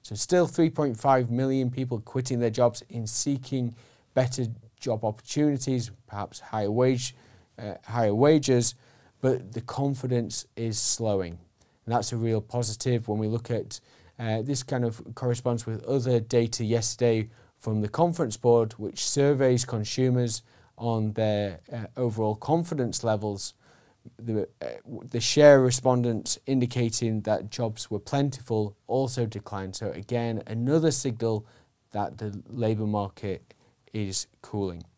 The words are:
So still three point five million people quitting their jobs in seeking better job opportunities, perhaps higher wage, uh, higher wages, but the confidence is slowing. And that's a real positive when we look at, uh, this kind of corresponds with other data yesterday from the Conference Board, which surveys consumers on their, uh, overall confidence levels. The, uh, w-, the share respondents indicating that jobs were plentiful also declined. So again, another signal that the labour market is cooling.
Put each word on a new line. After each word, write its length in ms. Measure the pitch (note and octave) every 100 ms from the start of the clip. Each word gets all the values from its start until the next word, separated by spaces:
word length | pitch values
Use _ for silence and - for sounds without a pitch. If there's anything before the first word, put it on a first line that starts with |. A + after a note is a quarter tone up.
So 120 | - G#2+
still 320 | - F3+ E3+
three 200 | F3 E3
point 280 | D#3+ D3 A2
five 340 | C#3 C3 A#2+
million 400 | A#2+ C3+ C3+ B2+
people 300 | C3 B2+ A#2
quitting 400 | - C3 B2+ B2
their 100 | A#2
jobs 320 | A2 A#2+ - -
in 180 | A#2+ A2
seeking 720 | - D3 C#3 - C3+ A#2+ - - _ _
better 320 | - B2+ B2+ A2+ A#2 - _
job 240 | C3 A2
opportunities, 880 | A2 G#2+ - D3 D3+ C#3 C3+ B2+ G#2+ - _
perhaps 320 | G2+ G2+ -
higher 320 | - A2 G#2
wage, 420 | A2 B2+ B2+ B2+ - - - _ -
uh, 180 | G#2+ F2
higher 280 | - A2+ A2
wages, 600 | G#2 C#3+ D#3 C3+ B2 A#2 - _ _ _ _
but 320 | C3 A#2+ F#2+
the 80 | A2+
confidence 840 | - - C#3 C3 B2+ B2 A2+ - - -
is 200 | A2+ G#2+
slowing. 640 | - - A2 G2+ F2 E2+ _ _ _ _ -
And 80 |
that's 180 | A#2 G#2
a 40 | A#2
real 240 | A2+ A2
positive 680 | - B2 A2 A2 C3 A#2+ A#2
when 140 | G#2+
we 80 | G#2+
look 200 | A2+ A#2
at, 300 | A2+ - - _ _ - -
uh, 240 | A2+ A2+
this 220 | B2+ C3+
kind 200 | - B2+
of 160 | A#2+ A2+ -
corresponds 520 | A#2 B2 A#2+ B2 A#2 A2
with 180 | A2
other 340 | - C3+ B2 A#2+
data 460 | A2 B2 A#2 -
yesterday 640 | A2 A#2 A2 - A#2+ A2 G#2+ - - _
from 240 | - G#2+
the 80 | G#2
Conference 480 | - F3 E3+ C3 -
Board, 360 | A#2+ A#2 A2
which 340 | - G#2 - -
surveys 580 | C#3+ C#3 C3+ C3+ B2
consumers 800 | - A2 G#2+ - B2+ B2 A#2+ A2 _ _ _ -
on 360 | A#2 A2+ G#2+
their, 480 | G#2+ A2 G#2 G2+ E2 -
uh, 140 | - A2 -
overall 380 | A#2+ G#2+ G#2+
confidence 680 | G#2+ - E3 E3+ D3+ A#2+ -
levels. 500 | A#2 G#2+ G#2+ G2+ - _ _ _ _ _ - -
The, 300 | A#2 A2 - _
uh, 60 | B1+ A1
w-, 260 | - A#2 -
the 120 | A#2
share 400 | - C#3+ D3 C#3
respondents 760 | B2+ B2 C3 B2 A#2+ A2 - -
indicating 760 | - C3+ A#2+ B2+ A#2 - A2+ A2
that 300 | G#2+ G#2+ G#2+
jobs 380 | - A#2 A2 -
were 120 | G#2
plentiful 760 | - C#3 C#3+ C3+ - A2 G#2 - -
also 380 | B2+ C3 B2+ A2+
declined. 500 | G#2+ - G2+ F#2+ -
So 160 | G#2
again, 500 | E2 G2 A#2+ A#2 A2 -
another 420 | A2 A#2+ D#3+ D#3+
signal 560 | - C3+ A2+ A#2 G#2+ G#2+ _ _ _ _
that 260 | G#2 F#2 -
the 240 | G#2 G2+ -
labour 400 | B2 A2 G#2+ G#2+
market 640 | G#2 G2 - G#2 F2+ _ _ _ _ _
is 340 | G#2+ G2 F#2+ - _
cooling. 420 | - G#2+ G2 E2+ E2